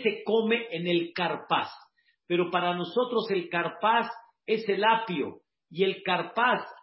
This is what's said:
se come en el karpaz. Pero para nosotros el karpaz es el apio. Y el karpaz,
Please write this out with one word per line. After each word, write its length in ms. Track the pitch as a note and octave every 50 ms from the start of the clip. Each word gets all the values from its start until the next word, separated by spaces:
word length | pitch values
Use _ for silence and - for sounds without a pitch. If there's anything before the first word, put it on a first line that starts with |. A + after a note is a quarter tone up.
se 200 | - G#3 - - -
come 420 | G3+ G#3+ A3+ G#3+ A3 A#3 A#3+ - -
en 160 | E3+ E3 F3
el 260 | F3 E3+ E3+ E3+ - -
karpaz. 560 | F#3 F3 D#3+ D3 C#3+ - - E3 B2+ A2+ - - - - _ _ _ _ _ _ _ _
Pero 240 | - F3 F3 E3+ -
para 240 | F#3 F3 F3 F3 F3+
nosotros 560 | F3+ E3+ - - A#3+ B3 - B3 A3 - -
el 180 | G3 F3 E3 -
karpaz 640 | F3 E3+ E3+ E3 - - G#3 A3 A3+ F3+ - - - - - _ _ _ -
es 220 | - A3+ A3 - G3+
el 160 | F3+ F#3 G#3
apio. 560 | A3+ A3 - - F#3 F3 C#3 A2+ G2 - - _ _ _ _ _ _
Y 140 | D#3 E3+ F#3+
el 180 | F#3+ F3+ -
karpaz, 600 | - F#3 F3+ F3 E3+ - - A3+ B3 B3+ G#3+ - - - - -